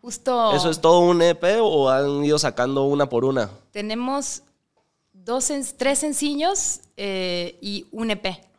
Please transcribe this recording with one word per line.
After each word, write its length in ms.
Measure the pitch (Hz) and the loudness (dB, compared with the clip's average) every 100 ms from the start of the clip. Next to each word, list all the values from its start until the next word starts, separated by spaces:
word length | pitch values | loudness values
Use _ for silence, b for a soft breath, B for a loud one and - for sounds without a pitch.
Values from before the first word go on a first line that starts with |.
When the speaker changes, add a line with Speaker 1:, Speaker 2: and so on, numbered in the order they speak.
Speaker 1:
justo. 520 | 240 - 269 247 226 | -14 -8 -2 2 2
Speaker 2:
¿Eso 160 | 185 165 | 2 0
es 120 | 156 | 2
todo 180 | 165 175 | 6 8
un 220 | 175 175 | 6 6
E 120 | 170 | 4
P 260 | 170 175 220 | 2 0 2
o 280 | 220 156 135 | 2 2 4
han 360 | 131 143 143 147 | 2 0 0 0
ido 120 | 147 | 0
sacando 460 | 147 - 127 139 | 0 -2 -2 0
una 240 | 139 143 135 | 0 0 0
por 160 | 120 | 2
una? 260 | 127 131 101 98 _ | 0 0 -4 -8 _
Speaker 1:
Tenemos 720 | 208 214 220 254 277 277 - _ _ _ _ _ _ _ | -10 -8 -6 -6 -6 -8 -12 _ _ _ _ _ _ _
dos 360 | 190 185 254 262 | _ -6 -4 -2
sen-, 240 | 285 254 - | -4 -8 -4
tres 220 | 254 277 | -2 0
sencillos, 840 | 302 277 294 285 330 392 - - _ - | -2 -2 -4 -2 -2 -2 -4 -8 _ -10
eh, 600 | 202 190 180 175 175 - | -8 -4 -4 -4 -8 -10
y 240 | 202 202 - | -10 -10 -12
un 200 | 220 226 | -8 -6
E 60 | 208 | -4
P. 260 | 196 175 _ | -6 -10 _